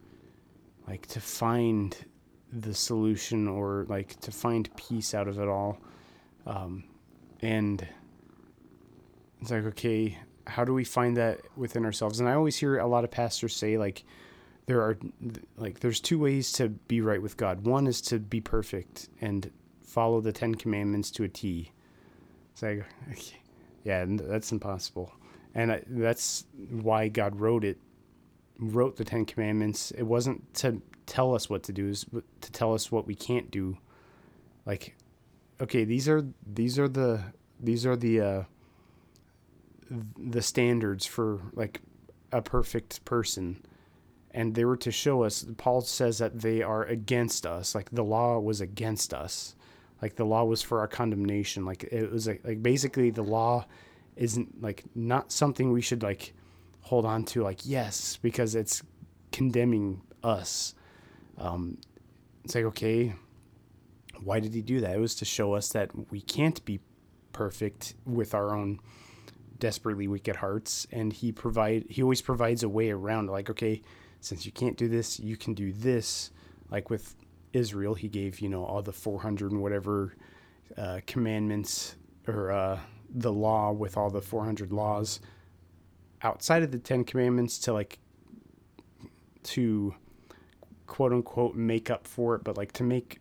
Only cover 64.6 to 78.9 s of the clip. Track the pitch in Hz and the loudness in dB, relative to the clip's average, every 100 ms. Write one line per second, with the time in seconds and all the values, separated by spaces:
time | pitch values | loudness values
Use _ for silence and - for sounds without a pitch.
64.6 | 107 127 98 98 113 - 101 - 101 101 | 0 0 2 2 0 0 -4 0 2 0
65.6 | - 110 95 - 107 101 - - 160 156 | 0 -2 -2 -6 -10 -8 -4 2 2 0
66.6 | - 98 - - - - _ - 104 - | -6 -8 -8 -20 -20 -20 _ -4 -4 -2
67.6 | 104 - - - 127 120 104 107 101 104 | -4 -4 -14 -10 -2 -2 0 0 0 0
68.6 | 101 101 - - - - - - - - | -2 -4 -10 -20 -20 -20 -20 -20 -20 -2
69.6 | 113 - 110 101 101 101 - 98 98 104 | -2 0 -4 -2 -2 -2 -2 -2 -2 -2
70.6 | - - - 120 110 104 120 110 117 113 | -4 -6 -6 -2 -2 0 -4 -2 0 2
71.6 | 107 113 - - 127 127 - 120 117 120 | 4 2 0 2 4 4 0 2 2 2
72.6 | 113 107 113 98 101 110 101 98 101 107 | 2 2 2 0 -2 -2 0 -4 -4 -2
73.6 | 110 110 - - - - - 85 104 - | 0 -2 -6 -20 -20 -16 -10 -10 -10 -2
74.6 | 123 - 117 113 110 - 110 110 - 101 | -2 0 0 0 -2 -6 -6 -6 -4 -4
75.6 | 98 101 123 120 - - - - - - | -4 0 2 2 0 -6 -8 -14 -20 -20
76.6 | - 101 - 110 - - - - - 127 | -6 -6 -4 -6 -6 -20 -20 -20 -2 0
77.6 | 113 101 101 104 104 101 98 92 101 92 | 0 -2 -2 -2 -4 -4 -4 -2 -2 -2
78.6 | 92 101 101 | -2 -4 -4